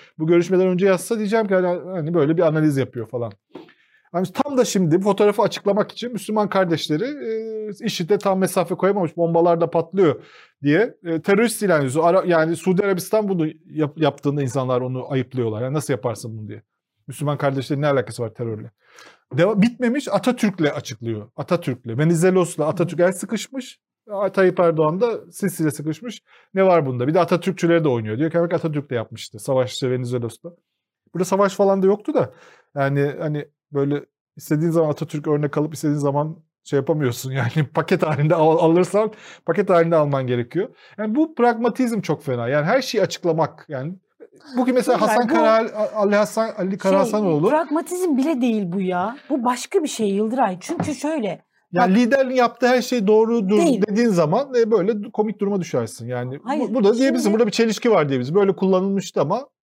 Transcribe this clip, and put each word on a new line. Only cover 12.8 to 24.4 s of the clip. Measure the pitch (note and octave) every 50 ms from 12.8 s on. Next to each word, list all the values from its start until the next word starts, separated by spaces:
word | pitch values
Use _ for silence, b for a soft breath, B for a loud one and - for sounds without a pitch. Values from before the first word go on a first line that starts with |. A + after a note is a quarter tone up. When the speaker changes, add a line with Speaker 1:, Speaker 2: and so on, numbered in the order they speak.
| G#3
Speaker 1:
Arabistan | G3 F#3+ F3 F3 - - A3 G#3+ G3
bunu | G3 E3+ D#3 D#3 - - _
yap-, | D#3 D3 D3+ D3+ C#3+ D3 D#3+
yaptığında | D#3 C#3+ C#3+ - - C#3+ C#3 D3
insanlar | C#3 B2 A2+ C#3 B2+ B2+ B2+ B2
onu | B2+ B2+ B2+ B2+ B2 -
ayıplıyorlar. | C#3 C3 B2+ C3 - B2+ A#2+ A2+ G#2 G#2+
Yani | B2 C3 C#3+
nasıl | D#3 C3+ - C3+
yaparsın | - - A#2+ A2 - - A2+ A2
bunu | A2 G#2+
diye. | G#2 G#2+ - - _ _ _ _ _ _ _ _
Müslüman | - B2+ - D3 D3 C#3+
kardeşlerin | - D3+ C#3 C3+ C#3 B2 - D3+ C3+
ne | D3+
alakası | D3 C#3 C3 A#2+ - A2+ - A#2+
var | A2 -
terörle? | - B2 A2+ A2 G#2 A2+ A#2 - B B B B B B B B B B _ B2+
Deva-, | C#3 E3+ G3+ A3 G3+
bitmemiş, | F#3+ A#3+ - - B3 A#3 B3 D4 - -
Atatürk'le | G3 G3 - B3+ A#3+ B3 - G#3 - - D#3 C#3+ D3
açıklıyor. | D3 - - A#2+ - A#2 A#2 A2 G#2+ G#2 - _
Atatürk'le. | - D3+ - F#3 E3+ - - B2+ - - A#2 A2+
Venizelos'la | A#2+ D3+ E3 F3 D#3 F3+ F#3 F#3 F#3 F3 E3+ - - G3
Atatürk | G#3 G3+ F#3 E3+ F3+ D#3+ D#3
el | F3 F#3
sıkışmış. | F#3+ - - - A#3 G3+ - - C4 C4+ B3 - - _ _ _ _ _ _ G#3+ G#3 G3 G#3 F#3 -
Tayyip | G3